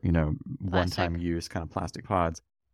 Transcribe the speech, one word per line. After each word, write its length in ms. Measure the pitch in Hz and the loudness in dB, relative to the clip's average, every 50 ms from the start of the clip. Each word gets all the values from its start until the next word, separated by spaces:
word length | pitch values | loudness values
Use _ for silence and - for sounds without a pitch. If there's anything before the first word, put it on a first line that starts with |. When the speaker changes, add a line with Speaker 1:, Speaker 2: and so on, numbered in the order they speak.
Speaker 1:
you 100 | - 87 | 2 4
know, 220 | 82 82 78 76 78 - - - - - 98 92 | 4 4 4 2 0 -2 -4 -10 -10 -6 -4 0
Speaker 2:
Plastic. 40 | |
Speaker 1:
one-time 440 | 92 92 90 90 - - 92 85 85 | 2 2 2 2 2 0 0 0 0
use 320 | 85 87 87 85 85 - - | -2 0 0 -2 -2 -4 -4
kind 140 | - 87 85 | -6 -6 -6
of 60 | - | -4
plastic 340 | - 90 90 - - - - | -6 -6 -6 -6 -8 -10 -4
pods, 380 | - 104 90 85 82 78 - _ _ _ _ _ _ | 0 2 2 2 2 0 -4 _ _ _ _ _ _